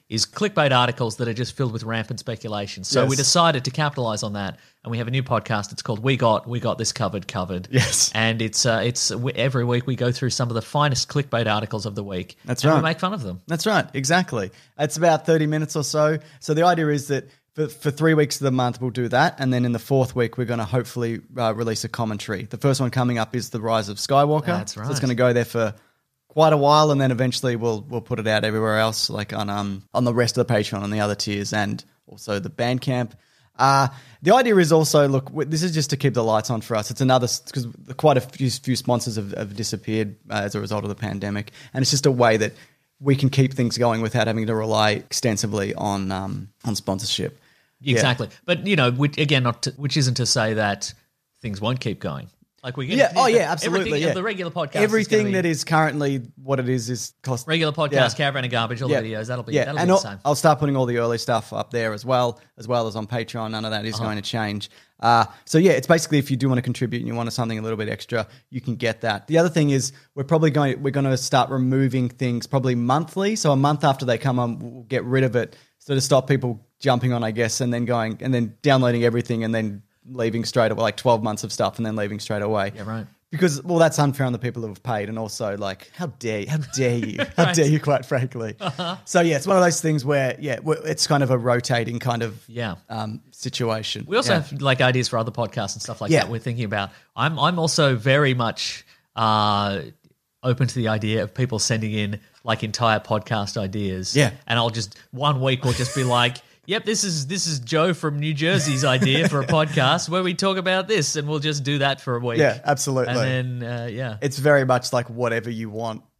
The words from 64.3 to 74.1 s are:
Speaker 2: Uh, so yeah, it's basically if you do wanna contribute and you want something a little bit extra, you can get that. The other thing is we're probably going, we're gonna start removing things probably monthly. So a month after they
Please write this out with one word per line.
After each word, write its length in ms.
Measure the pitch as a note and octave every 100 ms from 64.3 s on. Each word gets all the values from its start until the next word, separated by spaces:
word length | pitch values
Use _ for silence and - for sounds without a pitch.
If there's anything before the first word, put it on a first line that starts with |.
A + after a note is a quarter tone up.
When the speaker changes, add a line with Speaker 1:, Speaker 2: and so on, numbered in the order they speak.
| A#2 G#2+ G#2 - _ _ _
Speaker 2:
Uh, 240 | A#2 A#2 A2 -
so 140 | - D#3+
yeah, 140 | F#3
it's 140 | C3 B2+
basically 320 | E3 - D3+
if 120 | C3+
you 60 | C3
do 100 | C3+
wanna 140 | B2
contribute 380 | B2+ B2 A#2+ A#2+
and 80 | A2+
you 40 | A#2
want 180 | A#2
something 260 | A#2+ A2+ A2
a 20 |
little 140 | A2 A2
bit 120 | G#2+
extra, 360 | G#2 - A#2 G#2 - _
you 120 | B2+
can 140 | C3 A#2
get 240 | A#2 A2
that. 260 | A#2 G2+ -
The 100 | E3
other 100 | F3
thing 220 | D#3+ D3
is 200 | C3+ C3+ - _ -
we're 80 |
probably 260 | C3+ D#3+ D#3+
going, 300 | C#3+ C#3 B2+
we're 100 | C#3+
gonna 260 | C#3 C#3 B2+
start 320 | - C3+ A#2+
removing 580 | C3+ B2+ C3 C3+ C3 B2
things 400 | - B2+ A#2+ -
probably 280 | C#3 C3 B2
monthly. 600 | A#2+ C#3 D#3+ F#3+ G3+ A3
So 160 | D#3
a 60 | C3+
month 260 | C#3+ D3+
after 220 | D#3 C3+
they 120 | B2+